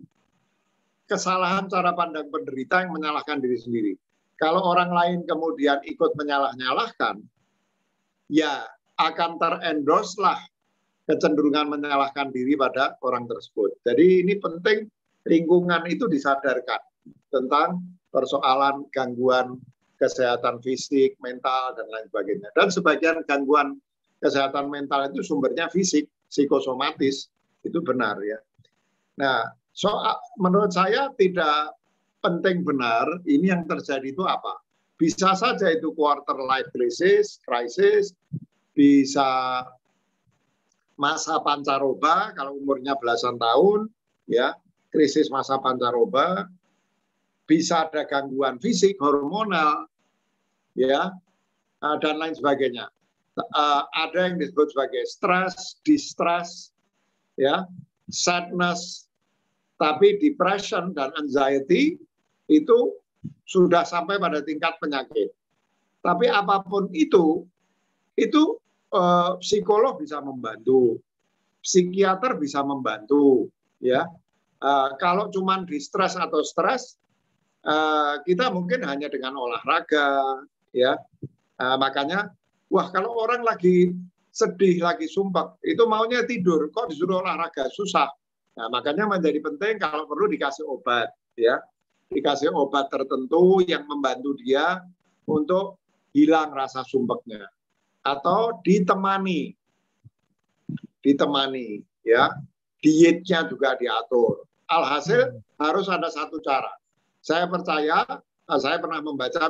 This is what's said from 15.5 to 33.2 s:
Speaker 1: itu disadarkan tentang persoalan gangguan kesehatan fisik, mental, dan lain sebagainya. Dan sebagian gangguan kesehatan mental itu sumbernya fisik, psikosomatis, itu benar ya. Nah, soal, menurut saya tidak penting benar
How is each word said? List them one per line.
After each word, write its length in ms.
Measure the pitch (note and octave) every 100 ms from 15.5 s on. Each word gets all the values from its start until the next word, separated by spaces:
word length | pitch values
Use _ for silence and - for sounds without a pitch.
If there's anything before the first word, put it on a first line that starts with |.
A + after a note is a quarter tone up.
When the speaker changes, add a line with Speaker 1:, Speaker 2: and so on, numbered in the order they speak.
| F3+ F3 E3+ E3+
Speaker 1:
itu 220 | D3+ A3+
disadarkan 720 | D3 C#3 C#3 C#3 B2+ B2 G#2+ - _ - - _
tentang 540 | C3+ B2+ D3 E3+ F3+ - - _
persoalan 800 | C3+ C3 C#3 C#3 C3 C#3 C#3 C#3+
gangguan 720 | C3+ B2 A#2+ B2+ B2+ B2 B2+ - _ _ -
kesehatan 560 | C3 C3 B2 A#2+ B2+ A#2+ B2
fisik, 480 | B2+ - C#3 C3+ -
mental, 560 | B2+ B2+ C3 C3 B2+ A2+
dan 80 | A2
lain 140 | A2 G#2+
sebagainya. 400 | G#2+ G2 F#2+ G#2 -
Dan 100 | G3
sebagian 480 | F#3 F3 D3 D#3+ E3 -
gangguan 480 | C#3+ C3+ D3 C#3 C#3 _ _ _ -
kesehatan 560 | D3 C#3 C3+ C#3+ C#3
mental 400 | C#3+ C#3 C#3+ C#3
itu 80 | C#3+
sumbernya 480 | G3 D3 B2+ - E3
fisik, 400 | F3+ F#3 D3+ D3 _ _
psikosomatis, 1040 | - C#3+ C#3+ C3+ B2+ C#3+ D#3 C#3 C3+ - _ _ _
itu 160 | - E3+ D#3+
benar 320 | B2+ A2 G2 G#2
ya. 160 | A2 _ _ _ _ _ _ _ -
Nah, 240 | C#3 B2 A2+ - _ -
soal, 400 | G3 - A3 - - -
menurut 320 | F3+ F#3+ G#3
saya 400 | F3+ F#3+ A#3+ C#4
tidak 640 | - F#3+ F3 D#3 D3+ D3+ - _ _ _ _
penting 400 | G3+ F3 F#3+ F3
benar 440 | C#3+ C#3 A#2+ A2+ C3+ F3+